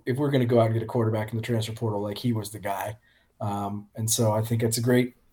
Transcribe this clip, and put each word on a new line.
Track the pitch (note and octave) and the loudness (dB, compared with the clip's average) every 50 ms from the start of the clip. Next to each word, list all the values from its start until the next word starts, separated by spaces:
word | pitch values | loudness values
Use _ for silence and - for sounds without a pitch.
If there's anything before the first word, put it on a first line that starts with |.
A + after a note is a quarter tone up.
| - | -6
if | - B2 C3 | -4 -2 0
we're | D3+ C#3+ | 0 2
gonna | C#3+ C3+ B2 | 2 2 2
go | A#2 B2 A#2+ | 4 6 6
out | A2+ A2+ | 6 4
and | A2+ | 4
get | A2+ - | 0 -2
a | - | 0
quarterback | - B2+ A2+ A2 A2 G#2+ G#2+ - | 0 0 2 2 0 0 -2 -4
in | - A2+ | -4 -4
the | A2 | -2
transfer | - A#2+ A2+ A2 A#2 A2 | -2 -2 -2 -2 -4 -4
portal, | - A#2+ A2 G#2 G2+ | -4 -4 -2 -2 -2
like, | G2+ G#2 G2+ - | -4 -4 -4 -2
he | - B2 A#2+ | -2 0 0
was | A2 G#2 G2+ | 0 -2 -6
the | - G2+ | -8 -8
guy. | F2+ G2+ G2 F#2+ F#2+ G#2 G#2+ - _ _ _ _ _ _ _ - | -6 -6 -4 -4 -4 -6 -8 -10 _ _ _ _ _ _ _ -8
Um, | A2 G#2 G2+ G2+ G2+ G2+ G2+ G#2 G#2 - - | -6 -4 -4 -4 -4 -6 -6 -8 -10 -12 -8
and | - A2+ A2 | -6 -2 0
so | - - A#2+ G#2+ | 0 2 2 2
I | G#2 A2 | 2 0
think | A2 - A#2+ A2+ A#2 | 0 0 0 0 0
it's | A2+ A#2 B2+ | 0 0 0
a | |
great, | A#2 B2 B2 B2 B2+ B2 - _ _ _ | 2 4 4 4 4 2 -2 _ _ _